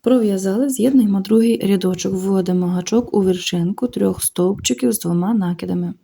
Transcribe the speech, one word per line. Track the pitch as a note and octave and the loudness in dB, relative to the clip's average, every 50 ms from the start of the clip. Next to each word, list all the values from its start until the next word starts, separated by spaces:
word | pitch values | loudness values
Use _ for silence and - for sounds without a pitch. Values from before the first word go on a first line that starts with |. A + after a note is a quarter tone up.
Пров'язали, | - A#3 B3+ B3+ A3+ G#3 G3 F#3+ F#3+ F#3+ F#3+ A3+ C4+ C#4+ | 2 2 2 4 4 2 0 0 0 -2 0 0 0 -2
з'єднуємо | C4 - G#3 C4 C#4 C4 A3+ G3+ G3 G3 | 0 0 0 4 4 4 4 4 2 0
другий | F#3+ - A3 A3+ A3+ A#3 A3+ A3 - | 0 2 4 4 4 4 2 0 2
рядочок, | G3 G3+ F#3+ F3+ F#3 F#3 F3 - G3 F#3+ | 0 0 2 0 -2 -2 -2 -4 -4 -4
вводимо | F#3 F#3 G3 G3 F#3+ F3+ F#3 F#3 F3+ F3+ | -2 -2 0 0 0 0 0 0 0 0
гачок | F3+ F3+ F3+ F3 - - A#3 A#3+ - - | 0 -2 -2 -2 0 0 0 0 2 0
у | G#3 | 2
вершинку | F#3+ F#3 F#3 F#3 - - - F3 E3+ F3 G#3 - - A#3+ | 2 2 0 0 -2 -4 -2 0 0 -2 -2 -2 -4 -6
трьох | - - G3+ F#3+ F#3 - | -2 -2 -2 -2 -2 -2
стовпчиків | - - _ - F3+ F#3 G3+ - - - B3 - - A#3+ | -6 -6 _ 0 0 0 0 -2 -4 -4 -4 0 0 -2
з | A3 - | -2 -2
двома | - E3+ E3+ E3+ F3 G3 A#3 | -2 -2 -2 0 0 0 0
накидами. | G#3+ F#3 F3 F3 E3+ - F3+ F3+ F3+ F3 F3 - _ | 0 0 -2 -4 -4 -4 -4 -4 -4 -4 -6 -8 _